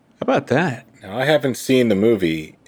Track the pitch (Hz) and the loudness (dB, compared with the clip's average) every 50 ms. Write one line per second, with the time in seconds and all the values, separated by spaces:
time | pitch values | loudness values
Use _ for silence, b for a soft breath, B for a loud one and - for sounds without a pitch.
0 | _ _ _ _ - - 269 214 - - 123 143 180 160 120 127 - _ _ _ | _ _ _ _ -4 -2 -2 -2 0 0 0 0 0 -2 -4 -8 -12 _ _ _
1 | - 95 98 123 135 143 156 139 139 135 113 - - - 131 127 123 113 101 95 | -16 -10 -6 -4 0 0 0 0 0 -2 -4 -4 -2 2 2 2 4 2 2 2
2 | 104 117 117 98 90 82 80 78 78 78 - _ _ | 4 2 2 2 0 -2 -2 -4 -8 -12 -18 _ _